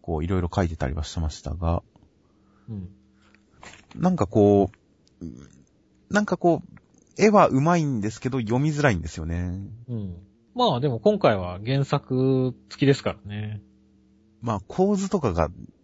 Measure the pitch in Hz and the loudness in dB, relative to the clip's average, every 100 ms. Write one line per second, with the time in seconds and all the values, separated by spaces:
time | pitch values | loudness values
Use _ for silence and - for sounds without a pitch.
0 | - 78 85 95 87 - 87 82 67 78 | -6 -4 -2 -2 -2 0 -2 -2 -6 -4
1 | 73 - 80 - - 82 85 85 - _ | -8 -4 -4 -6 -10 -6 -2 -4 -6 _
2 | _ _ _ _ _ _ - 104 90 - | _ _ _ _ _ _ -14 -12 -12 -18
3 | _ _ _ _ _ _ - - - - | _ _ _ _ _ _ -20 -20 -20 -4
4 | 180 180 98 110 101 101 98 - _ _ | -2 0 0 4 6 6 4 -2 _ _
5 | _ - 85 60 69 71 _ _ _ _ | _ -18 -18 -18 -20 _ _ _ _ _
6 | - 202 214 180 175 160 - - _ _ | -4 -2 0 0 2 0 -2 -20 _ _
7 | _ - 214 208 165 131 156 175 147 120 | _ 2 4 6 6 4 2 2 0 -2
8 | 101 - 131 131 107 123 151 147 143 90 | -4 -4 -4 -4 0 0 0 2 2 0
9 | 80 - 80 85 90 92 98 110 117 117 | -2 -8 -6 -4 -4 -6 -10 -14 -10 -8
10 | 98 87 - _ _ 247 240 123 143 113 | -8 -12 -18 _ _ -2 0 0 -2 0
11 | 208 202 151 101 90 90 110 139 139 139 | 0 4 4 2 -2 -6 -2 -2 0 -2
12 | - 127 131 131 127 - - - 139 139 | -2 0 2 2 0 -4 -14 0 4 4
13 | 107 - - 104 107 104 - _ _ _ | 0 -6 -10 -10 -8 -10 -14 _ _ _
14 | _ _ _ _ 117 104 - - 190 202 | _ _ _ _ -6 -6 -4 0 2 0
15 | 196 196 120 85 80 87 - _ | -2 -2 -2 0 -2 -4 -20 _